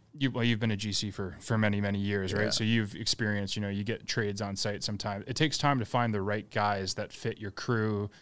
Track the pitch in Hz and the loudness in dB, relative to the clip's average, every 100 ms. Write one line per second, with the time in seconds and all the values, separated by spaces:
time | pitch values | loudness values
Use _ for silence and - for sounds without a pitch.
0 | _ - 135 127 120 113 113 101 107 95 | _ -2 0 2 2 2 2 0 -2 -2
1 | 107 95 95 - - 113 107 104 101 101 | -2 -4 -6 -6 0 4 4 4 2 0
2 | 101 101 95 131 110 107 110 117 104 - | 0 0 0 0 2 2 2 2 2 -2
3 | 110 - 110 104 98 - 101 98 104 113 | -2 0 0 0 -2 -2 -2 -2 -2 -4
4 | - - 104 101 101 98 107 101 - 104 | -4 -2 0 -2 -4 -2 -2 -2 -4 -4
5 | 107 101 - - 151 - 147 135 107 123 | -4 -4 -4 0 0 2 4 2 2 0
6 | 117 104 98 104 98 113 104 101 95 - | 2 2 0 -2 -2 0 2 2 -2 -4
7 | 101 - 117 113 107 - - 117 110 104 | -6 -6 -6 -6 -8 -6 0 2 2 0
8 | 101 - | -2 -8